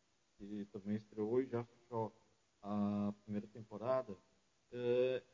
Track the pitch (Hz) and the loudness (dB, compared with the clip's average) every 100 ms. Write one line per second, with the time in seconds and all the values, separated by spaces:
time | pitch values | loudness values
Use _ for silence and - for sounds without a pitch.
0 | _ _ _ _ 101 104 101 104 101 107 | _ _ _ _ -8 -6 -6 -8 -2 -4
1 | 110 107 107 127 131 117 120 - _ 117 | -4 -4 2 2 2 -2 -4 -14 _ -4
2 | 107 - _ _ _ _ 101 104 101 104 | -4 -6 _ _ _ _ -4 2 2 2
3 | 101 101 - 104 104 120 110 104 117 131 | 0 -2 -6 -6 -6 -14 -12 -6 0 0
4 | 117 92 _ _ _ _ _ 123 123 123 | 0 -10 _ _ _ _ _ -2 2 4
5 | 127 127 - | 4 2 -4